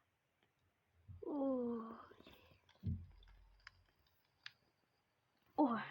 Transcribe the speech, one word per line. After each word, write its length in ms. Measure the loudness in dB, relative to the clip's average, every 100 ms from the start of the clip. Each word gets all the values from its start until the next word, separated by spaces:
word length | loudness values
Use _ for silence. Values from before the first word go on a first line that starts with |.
| _ _ _ _ _ _ _ _ _ _ -16 -8
Ой. 600 | -2 2 2 2 0 -2 -6 -12 -16 -20 -20 -20 -20 -20 -20 -6 -4 -4 -6 -18 -20 -20 -20 -20 -20 -20 -20 _ _ _ _ _ -18 -18 _ _ _ _ _ _ _ _ _ 6
О, 220 | 6 4 -2